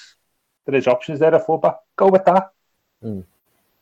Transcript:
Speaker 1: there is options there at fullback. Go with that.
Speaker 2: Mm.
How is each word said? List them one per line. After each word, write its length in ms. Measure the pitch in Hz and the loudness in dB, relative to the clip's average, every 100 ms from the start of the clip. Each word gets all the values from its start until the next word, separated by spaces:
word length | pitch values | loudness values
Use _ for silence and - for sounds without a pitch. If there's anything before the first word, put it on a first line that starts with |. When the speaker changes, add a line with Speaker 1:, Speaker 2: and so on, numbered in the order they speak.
| - _ _ _ _ _ - | -20 _ _ _ _ _ -4
Speaker 1:
there 100 | 139 | -2
is 120 | 131 | 0
options 320 | 127 - 143 | -2 -4 0
there 160 | 160 156 | 2 2
at 100 | 156 | 0
fullback. 300 | 160 170 - _ - | -2 -2 -4 _ 0
Go 100 | 196 | 2
with 160 | 190 190 | 4 4
that. 260 | 185 190 _ _ _ _ _ | 2 -2 _ _ _ _ _
Speaker 2:
Mm. 220 | 110 98 85 _ _ _ _ _ | -12 -12 -14 _ _ _ _ _